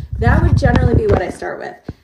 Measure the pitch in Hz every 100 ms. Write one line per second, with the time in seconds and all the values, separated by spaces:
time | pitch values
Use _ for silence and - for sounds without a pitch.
0 | - - 240 - 339 - 269 240 247 226
1 | 214 185 175 - 175 - - - - -